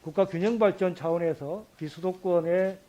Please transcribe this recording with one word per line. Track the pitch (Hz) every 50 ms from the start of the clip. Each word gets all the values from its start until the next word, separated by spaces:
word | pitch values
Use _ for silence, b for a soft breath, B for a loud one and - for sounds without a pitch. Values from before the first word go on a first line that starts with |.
| _
국가균형발전 | 160 156 196 190 190 185 165 185 220 240 220 220 196 185 - 190 185 170
차원에서 | - - 165 170 170 170 165 151 - 143 143 170 214 214 _ _
비수도권의 | - 156 151 - 165 170 185 180 185 - 185 175 170 165 170 175 185 190 190 190 190 _